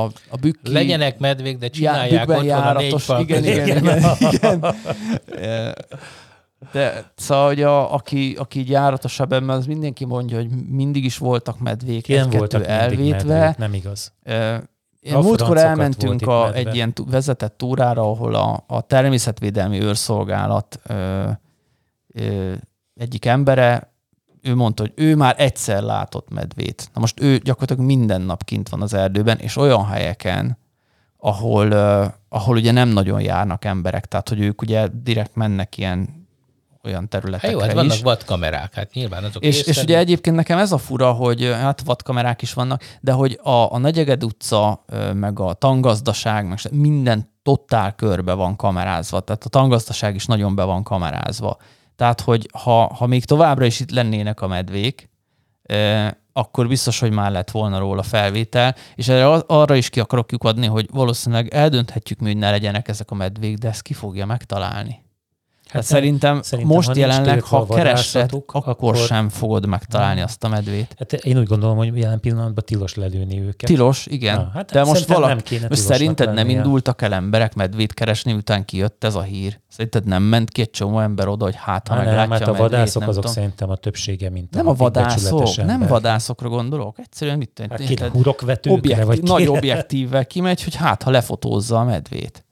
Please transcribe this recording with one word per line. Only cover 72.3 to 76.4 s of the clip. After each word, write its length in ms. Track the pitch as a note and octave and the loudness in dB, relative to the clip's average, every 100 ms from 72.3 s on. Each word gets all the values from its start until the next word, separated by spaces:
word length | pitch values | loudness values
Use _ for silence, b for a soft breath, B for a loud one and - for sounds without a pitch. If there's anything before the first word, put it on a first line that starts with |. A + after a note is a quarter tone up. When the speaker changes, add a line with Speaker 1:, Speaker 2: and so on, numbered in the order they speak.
| A2+ A2+ G#2+ - | -2 -2 -4 -2
Speaker 3:
tilos 300 | G#2+ F#2+ - | -2 -4 -4
lelőni 440 | F#2+ F#2+ F#2+ F#2+ | -4 -4 -4 -4
őket. 300 | G2 - A#2 | -6 -2 2
Speaker 1:
Tilos, 360 | D#3+ B2 C3+ - | 6 6 2 -2
igen. 300 | C#3+ A2+ G#2 | -4 0 0
Speaker 3:
Na, 160 | F2+ | -2
hát 180 | A2+ - | -6 0
Speaker 1:
De 80 | C#3 | 2
most 120 | C#3+ | 4
Speaker 3:
szerintem 240 | D#3 E3 F3 | 4 4 4
Speaker 1:
valak-, 140 | C#3+ B2 | 4 2
Speaker 3:
nem 40 | |
kéne 160 | - A#2+ | -2 -4
Speaker 1:
most 80 | A#2 | -2
Speaker 3:
tilosnak 240 | C3+ G2+ B2+ | 0 2 2
Speaker 1:
szerinted 280 | D3+ D3+ A#2+ | 2 2 0
nem 80 | |
Speaker 3:
lennie. 200 | G#2+ | 2